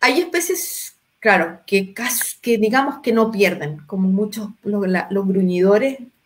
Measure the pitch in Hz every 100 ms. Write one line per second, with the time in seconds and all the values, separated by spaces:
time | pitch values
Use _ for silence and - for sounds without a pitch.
0 | 254 277 349 349 339 359 - - - -
1 | _ _ 220 190 170 - - 196 190 -
2 | 240 - - - - 226 214 254 277 269
3 | - 226 226 214 190 165 147 151 - 190
4 | 190 190 214 214 214 - - 208 190 180
5 | - 196 196 185 185 180 185 208 269 262
6 | 240 _